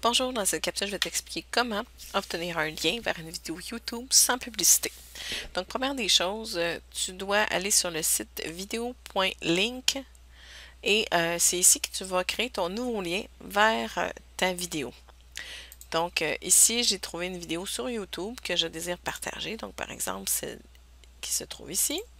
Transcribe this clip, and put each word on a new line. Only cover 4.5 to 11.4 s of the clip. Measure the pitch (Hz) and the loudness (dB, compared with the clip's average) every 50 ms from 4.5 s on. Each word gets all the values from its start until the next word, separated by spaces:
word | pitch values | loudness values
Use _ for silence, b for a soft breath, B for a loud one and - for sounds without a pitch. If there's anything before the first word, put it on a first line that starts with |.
| 220 214 - - - - - - - - - - B B B B B B B B - | -4 2 4 6 6 6 4 -2 -6 -6 -18 -16 B B B B B B B B -6
Donc, | 180 185 | -6 -6
première | - - 240 262 269 285 | -4 -4 -2 -2 -2 -2
des | 262 226 185 | -2 2 4
choses, | - - 180 180 202 220 226 - 214 | 4 4 4 2 -2 -4 -6 -6 -2
euh, | 170 170 170 160 - - - | 0 0 0 -2 -4 -8 -10
tu | - - - - | -6 -4 -4 -4
dois | 185 185 190 196 196 208 214 - | -4 -8 -2 2 4 4 4 4
aller | - 175 185 202 | 2 0 2 4
sur | 208 - - 180 | 4 4 4 2
le | 170 156 170 | -2 0 2
site | - - - - - - - - | 2 2 0 -2 -6 -8 -8 -8
vidéo | - 160 175 196 202 - 226 233 247 247 - - - | -8 -6 -8 -8 -6 -4 -4 -4 -4 -6 -10 -16 -4
point | - 202 190 190 - - | 0 2 2 2 0 -2
link | - 160 165 180 202 233 247 254 254 - - 277 262 - - - - B B B B B B B B B B B - | 0 2 4 4 4 2 0 0 0 0 0 0 -6 -10 -18 -20 -20 B B B B B B B B B B B 2
et, | - 202 220 - - | 4 4 4 4 4
euh, | - 170 165 165 170 170 | 4 4 4 2 2 2